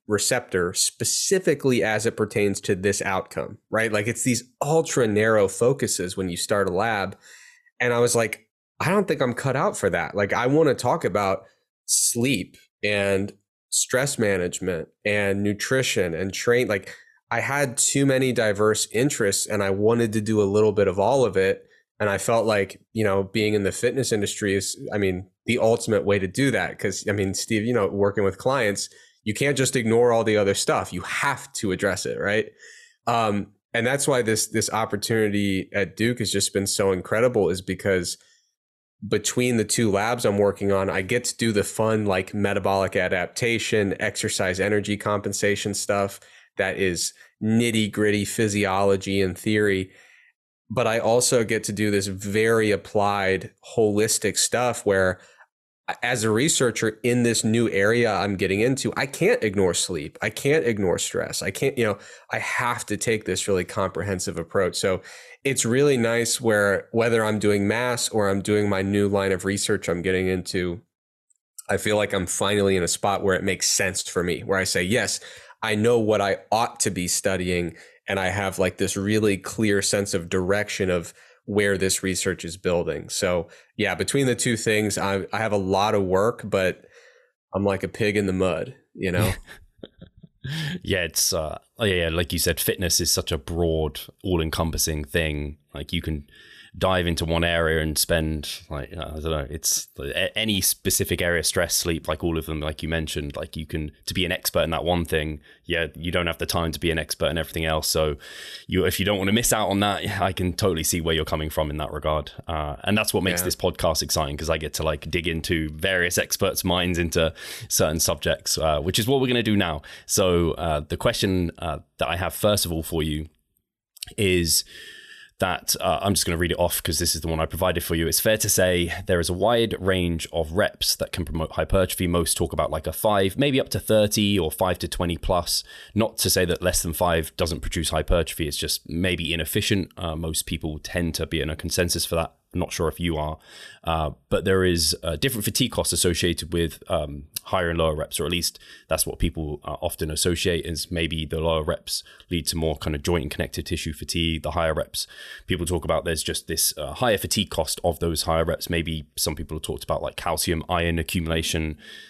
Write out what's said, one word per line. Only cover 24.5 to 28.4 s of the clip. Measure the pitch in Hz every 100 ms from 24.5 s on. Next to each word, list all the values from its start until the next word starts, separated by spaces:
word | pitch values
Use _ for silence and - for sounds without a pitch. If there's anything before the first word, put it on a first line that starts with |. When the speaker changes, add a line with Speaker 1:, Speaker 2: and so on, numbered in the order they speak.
Speaker 1:
is, | 98 - - 139
I | 104
mean, | 95 90 98 _ -
the | 117
ultimate | 113 113 - 101 98
way | 101
to | 92
do | 123 139
that. | 104 87 -
'Cause, | 104 - 107
I |
mean, | 101 95
Steve, | 92 - 110
you | 113
know, | 117 98
working | 98 101 104
with | 98
clients, | -